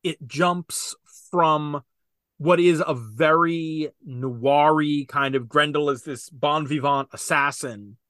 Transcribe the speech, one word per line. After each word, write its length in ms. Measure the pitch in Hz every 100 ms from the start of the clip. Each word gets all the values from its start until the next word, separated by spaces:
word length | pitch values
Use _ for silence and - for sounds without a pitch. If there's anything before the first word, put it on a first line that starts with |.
It 240 | 175 160 123
jumps 640 | 135 175 175 - - - - _ - -
from 520 | 175 160 151 151 147 _ _ _ _ _ _
what 220 | 151 175
is 200 | 175 160 170
a 80 |
very 960 | 131 113 107 156 160 170 165 160 156 151 _ 202
noir-y 1000 | 123 131 120 131 143 151 156 151 147 135
kind 260 | 143 139
of 140 | 135 117
Grendel 420 | 147 151 147 147
is 140 | 127
this 260 | 156 127 -
bon 380 | 135 147 156 143
vivant 400 | 147 139 139 135
assassin. 840 | - - 151 143 - 135 107 104 110